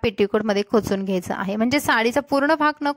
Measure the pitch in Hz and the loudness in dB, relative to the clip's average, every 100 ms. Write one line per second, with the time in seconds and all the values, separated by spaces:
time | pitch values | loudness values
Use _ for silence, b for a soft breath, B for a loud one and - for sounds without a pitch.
0 | 240 196 202 214 214 196 202 220 190 196 | -2 0 0 0 0 -2 0 0 0 -4
1 | 196 185 175 - 190 214 240 285 294 240 | -2 -4 -4 -6 -4 -2 0 0 0 0
2 | 233 277 - 277 285 311 302 302 285 | 2 0 0 0 2 2 0 0 -4